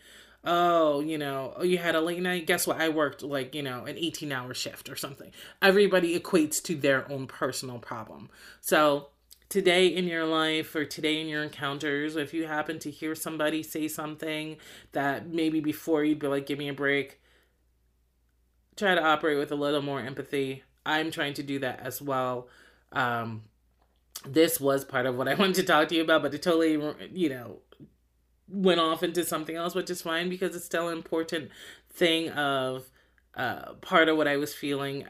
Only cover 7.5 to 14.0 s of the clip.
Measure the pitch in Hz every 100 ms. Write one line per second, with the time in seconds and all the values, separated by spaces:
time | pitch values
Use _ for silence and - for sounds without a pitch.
7.5 | 127 131 120 - 120 110 76 113 - -
8.5 | - - 170 151 143 143 _ _ - -
9.5 | 196 185 175 185 170 180 165 160 160 156
10.5 | 156 151 160 143 - 151 156 160 151 151
11.5 | 143 143 143 151 143 151 156 147 165 160
12.5 | 151 151 156 151 143 156 156 165 160 151
13.5 | 156 156 165 156 156